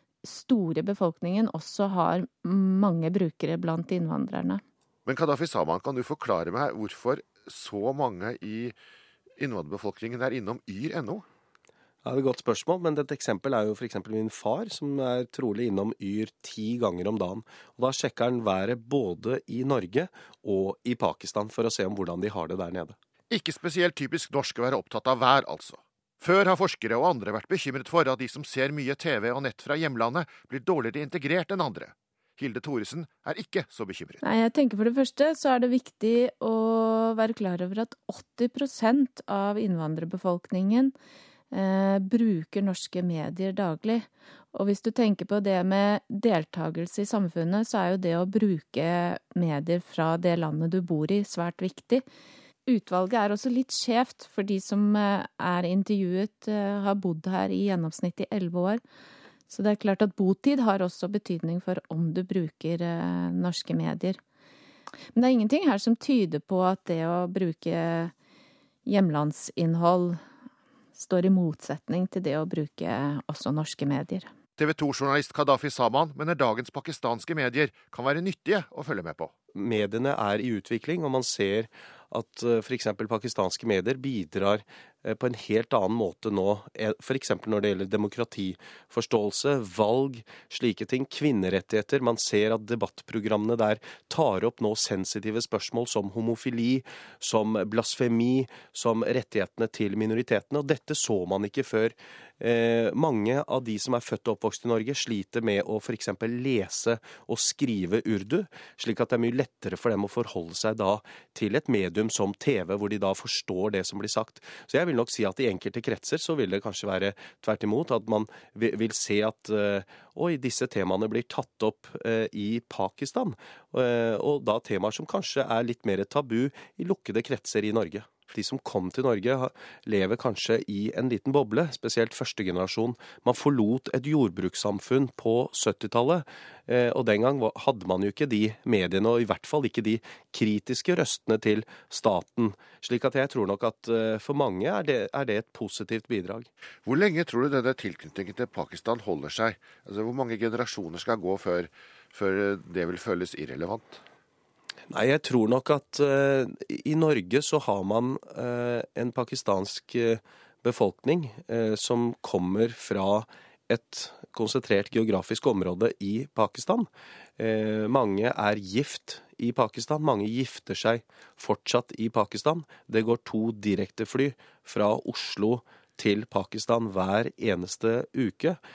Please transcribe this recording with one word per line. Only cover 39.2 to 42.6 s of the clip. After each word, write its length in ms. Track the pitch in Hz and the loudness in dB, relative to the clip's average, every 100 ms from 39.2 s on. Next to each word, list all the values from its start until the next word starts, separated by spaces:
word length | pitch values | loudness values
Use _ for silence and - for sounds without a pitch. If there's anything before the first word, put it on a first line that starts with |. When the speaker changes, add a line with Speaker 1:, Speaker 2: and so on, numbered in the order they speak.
| - | -4
Speaker 1:
av 320 | 202 202 208 | -2 0 0
innvandrerbefolkningen, 1300 | 214 170 156 160 170 185 185 175 - 185 190 233 269 - - - - _ _ | 0 0 0 -4 -4 -2 -2 -2 -2 0 2 4 4 0 -14 -20 -20 _ _
eh, 480 | 190 190 190 196 196 | -2 2 4 4 2
bruker 640 | 190 233 226 170 160 202 | 2 4 4 2 -2 -2